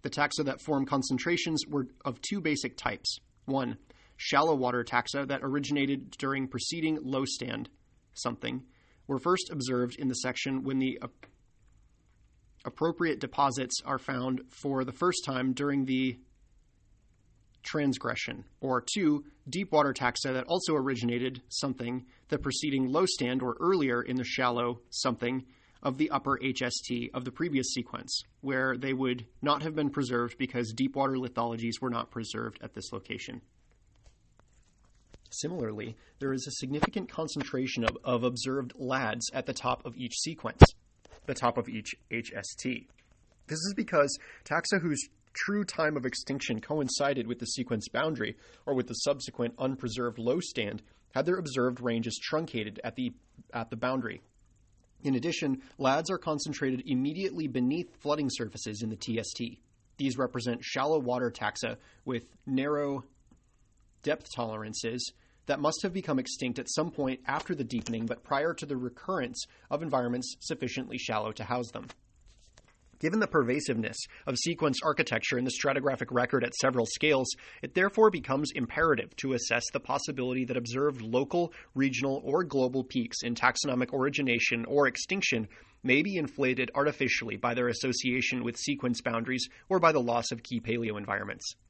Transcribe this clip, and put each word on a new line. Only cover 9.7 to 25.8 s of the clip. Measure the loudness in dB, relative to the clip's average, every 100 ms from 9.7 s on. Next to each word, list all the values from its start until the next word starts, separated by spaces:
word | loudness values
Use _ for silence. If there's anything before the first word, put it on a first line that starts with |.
| 0 0 -2
in | -2
the |
section | -2 -2 -2 -2 -2
when | 0 2
the | 0 -2
ap-, | -10 -14 -20 _ _ _ -20 _ _ _ _ _ _ _ _ -12
appropriate | -12 0 0 2 0 0
deposits | -2 2 2 2 -4 -4
are | -2 -4
found | -2 -2 -2 -2 -4
for | -6 -2 0
the | -2
first | 2 2 2
time | -2 0 0
during | 2 0 0
the | 2 2 0 -2 -14 _ _ _ _ _ _ _ _ _ _ _ _ _
transgression. | -6 0 2 2 -2 -2 -4 -8 -12 -8
Or | 0 0 0
two, | 2 4 4 -2 -18 -8
deep | -6 2
water | 4 4
taxa | 2 0 0 -2
that | -2 2
also | 0 2
originated | 2 2 0 0 0 -2 -4 -10
something | -4 -4 -2 -4 -6 -8 -20 _
the | -2
preceding | -2 -2 0 2 2
low | 4 2
stand | 2 0 2
or | 0 2
earlier | 4 4 4 2
in | 2 0
the |
shallow | 0 2 2 4 0 -2 -8
something | -2 0 0 0 -2 -6 -20 _ _